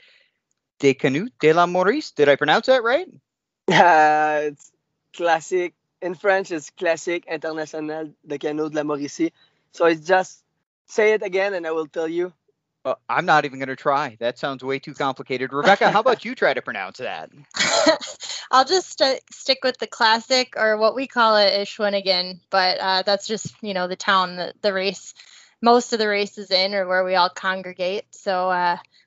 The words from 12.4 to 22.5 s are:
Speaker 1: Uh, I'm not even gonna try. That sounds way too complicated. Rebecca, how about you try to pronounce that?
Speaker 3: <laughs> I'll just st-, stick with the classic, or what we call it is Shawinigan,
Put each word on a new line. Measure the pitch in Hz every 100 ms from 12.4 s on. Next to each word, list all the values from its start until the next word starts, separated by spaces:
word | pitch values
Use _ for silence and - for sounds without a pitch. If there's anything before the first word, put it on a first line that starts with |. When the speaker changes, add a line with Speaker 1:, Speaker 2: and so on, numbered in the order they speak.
| _ _ _ _ 131
Speaker 1:
Uh, | 131 -
I'm | 123 175
not | 156
even | 143 131
gonna | 131 131
try. | 151 139 147 113
That | 117 127
sounds | 151 135
way | 131 135
too | -
complicated. | 143 143 127 139 127 127
Rebecca, | 139 156 196 208
how | 180
about | 233 233
you | 214 254
try | 175
to | 123
pronounce | - 113 92 -
that? | 120 85 80 135 143 -
Speaker 3:
<laughs> | - - - 320 - - - - -
I'll | 254 262
just | 294 - -
st-, | 277 269 _
stick | - - 262
with | 262 247
the | 226
classic, | - 226 226 220 254 254 -
or | 220 214
what | 220
we | 220 269
call | - 226 214
it | 202 202
is | 202
Shawinigan, | - 208 202 190 180 180 180 _